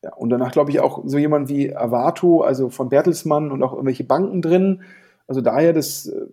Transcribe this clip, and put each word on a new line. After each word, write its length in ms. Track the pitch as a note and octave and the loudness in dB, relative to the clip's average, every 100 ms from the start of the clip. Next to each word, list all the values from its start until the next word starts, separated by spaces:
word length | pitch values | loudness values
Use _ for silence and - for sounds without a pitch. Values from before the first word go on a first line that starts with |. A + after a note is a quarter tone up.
Ja, 100 | - | -16
und 160 | - A#2 | -6 -2
danach, 220 | B2 B2+ | 0 0
glaub 180 | D#3 C#3+ | 0 2
ich, 100 | C3+ | 2
auch 240 | C3+ - | 0 -2
so 120 | - C#3+ | -4 -2
jemand 300 | D3+ D3+ C3+ | 0 0 0
wie 280 | C#3 C3+ | -2 -2
Arvato, 680 | - A#2+ A#2+ C#3+ - F3+ E3 | -2 -2 0 0 2 4 4
also 280 | - C3 B2+ | 4 0 -2
von 200 | - B2+ | -4 0
Bertelsmann 600 | C#3 F3 D#3+ D#3+ D3 D3+ | 2 2 -2 -2 -2 -2
und 100 | C3+ | -2
auch 120 | C3 | -4
irgendwelche 300 | - C3+ B2 | -2 -4 -4
Banken 380 | B2+ C#3 G3 F#3 | 0 0 0 -2
drin. 400 | D#3+ F3+ F#3+ F#3 - - _ _ - | 2 2 2 0 -8 -20 _ _ -6
Also 140 | C3 | -2
daher, 320 | A#2+ B2+ E3 | 0 4 4
das, 340 | D#3+ C#3+ - - | 2 -2 -8 -10
äh, 180 | - - | -10 -12